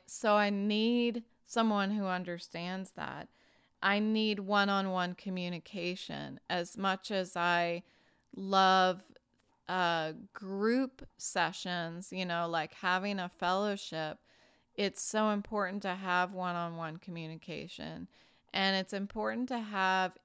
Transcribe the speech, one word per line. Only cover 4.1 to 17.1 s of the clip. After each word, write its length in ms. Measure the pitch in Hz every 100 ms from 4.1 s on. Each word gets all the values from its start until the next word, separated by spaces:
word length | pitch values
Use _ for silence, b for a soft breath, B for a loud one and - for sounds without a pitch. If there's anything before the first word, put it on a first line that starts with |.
| 220 214 202
one-on-one 760 | 190 208 196 196 190 185 180 180
communication. 1200 | 196 185 175 170 - 202 175 185 - 143 143 - -
As 280 | 180 175 -
much 340 | 196 190 -
as 240 | 196 185 175
I 480 | 175 175 170 175 b b b b b
love, 680 | - 196 190 190 190 185 180 - - _ _ _ _ -
uh, 460 | 185 175 165 160 160 196
group 720 | - 196 196 220 247 262 - - -
sessions, 960 | - 190 165 - 185 175 165 170 -
you 120 | 185 180
know, 220 | 170 170
like 260 | 165 156 -
having 440 | 185 185 202 196
a 80 | 175
fellowship, 920 | - 180 190 208 196 - 160 156 - b b b b b -
it's 260 | 202 -
so 300 | - 214 214
important 500 | 202 - 214 185 202
to 140 | 196 185
have 380 | 190 180 180
one-on-one 640 | 185 180 175 170 165 160 160
communication. 1080 | -